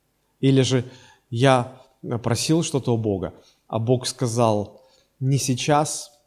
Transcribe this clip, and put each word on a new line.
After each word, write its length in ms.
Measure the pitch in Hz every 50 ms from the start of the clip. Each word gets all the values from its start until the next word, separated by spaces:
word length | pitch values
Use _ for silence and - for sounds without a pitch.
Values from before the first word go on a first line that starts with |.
| _ _ _ _ _ _ _ _
Или 240 | 135 135 135 135 131
же 220 | 120 131 127 120 - - - - _ _ _ _ _
я 540 | 120 117 131 135 131 127 120 120 - - - _ _ _ - - 127 110 117
просил 400 | 113 117 110 - - 156 165 160
что-то 320 | - - 135 - 131 120
у 20 |
Бога, 380 | 110 110 107 101 92 87 80 - - _ _ _ _ _
а 140 | _ - 110
Бог 260 | 113 120 127 120 -
сказал: 720 | - - - 135 120 110 120 120 113 107 104 101 - - - _ _ _ _ _ _ _ -
«Не 200 | 135 131 139 131
сейчас 720 | - - 127 120 - - 147 147 151 151 - - - - _ _ _